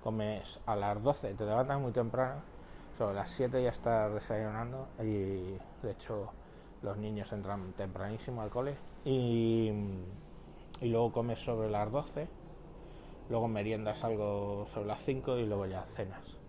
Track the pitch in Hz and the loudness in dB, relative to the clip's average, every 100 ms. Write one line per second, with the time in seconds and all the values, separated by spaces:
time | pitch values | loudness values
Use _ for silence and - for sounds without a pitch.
0 | 110 110 107 107 - - - 104 101 104 | 0 0 0 -2 -6 -8 -2 2 2 4
1 | 120 143 113 101 104 110 131 143 131 120 | 2 2 0 -2 2 4 4 2 2 2
2 | 117 123 131 143 - - - - - - | 2 4 2 0 -10 -14 -14 -14 -14 0
3 | 107 98 98 - 123 127 123 - 120 113 | 2 2 -2 2 2 6 4 2 4 4
4 | 107 104 - 107 107 107 117 131 131 - | 4 2 0 0 0 -2 -4 -4 -8 -4
5 | 113 104 95 98 90 95 - - 123 98 | 0 2 2 0 -2 -6 -10 -6 -6 -6
6 | - 107 95 - - - - - 101 98 | -4 -4 -4 -8 -16 -16 -16 -8 -4 -2
7 | 107 107 98 104 95 101 92 90 98 92 | -2 -2 -2 -4 -2 -4 -4 -4 -4 -2
8 | 98 113 - 123 107 123 135 139 - - | -4 -4 -4 -4 -2 0 0 -2 -8 -6
9 | 147 131 120 117 113 113 110 104 101 95 | 2 4 6 6 8 6 6 2 0 -2
10 | 92 98 - - - - - - 120 113 | -6 -10 -12 -14 -14 -16 -14 -2 2 6
11 | 117 - 117 113 - 117 110 104 104 131 | 4 4 0 0 0 2 2 2 2 0
12 | 147 - 160 - - - - - - - | -2 -4 -6 -8 -14 -14 -14 -14 -14 -14
13 | - - - 113 117 107 104 110 107 107 | -14 -14 -2 2 4 2 2 2 0 0
14 | 113 110 104 101 101 101 104 - 104 104 | 0 2 2 2 0 -2 -4 -4 -2 -2
15 | - 135 131 123 110 101 95 92 - - | 0 0 2 2 2 2 0 -2 -6 -6
16 | 95 98 - - | -6 -6 -12 -14